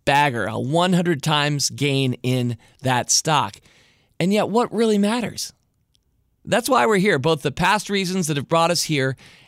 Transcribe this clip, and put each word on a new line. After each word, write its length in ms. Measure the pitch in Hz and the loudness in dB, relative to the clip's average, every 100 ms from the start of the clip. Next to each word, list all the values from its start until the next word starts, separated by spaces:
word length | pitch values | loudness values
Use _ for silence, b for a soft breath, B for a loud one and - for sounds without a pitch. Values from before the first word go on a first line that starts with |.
| - | 0
bagger, 400 | 139 147 120 98 | 2 2 0 -4
a 120 | 110 | -4
one 360 | 120 156 180 | -2 0 2
hundred 280 | 180 175 160 | 2 0 -2
times 480 | 156 151 147 147 - | 0 0 0 -2 -4
gain 440 | 113 143 135 135 123 | -2 0 0 0 -2
in 340 | 123 127 120 113 b b | -2 0 -2 -6 b b
that 300 | 131 123 113 | -2 -2 0
stock." 460 | - - 151 104 - b b b b b b | -2 0 0 -2 -8 b b b b b b
And 140 | 170 | 0
yet, 160 | 208 160 | 0 0
what 260 | 208 247 | 0 0
really 240 | 202 226 208 | 0 0 2
matters? 540 | 202 233 214 - - - _ _ _ _ _ _ _ _ - | 2 0 -6 -8 -12 -16 _ _ _ _ _ _ _ _ -2
That's 240 | 185 240 | -2 2
why 160 | 254 233 | 2 2
we're 120 | 208 | 2
here, 220 | 202 156 | 2 2
both 220 | 131 160 | 0 0
the 100 | - | -2
past 380 | - 180 208 - | -2 0 0 0
reasons 380 | 202 185 190 156 | -4 -2 -4 -2
that 100 | 147 | -4
have 100 | 127 | -2
brought 240 | 165 165 | 0 2
us 120 | 170 | 0
here 340 | - 151 131 131 B B | -2 0 -2 -4 B B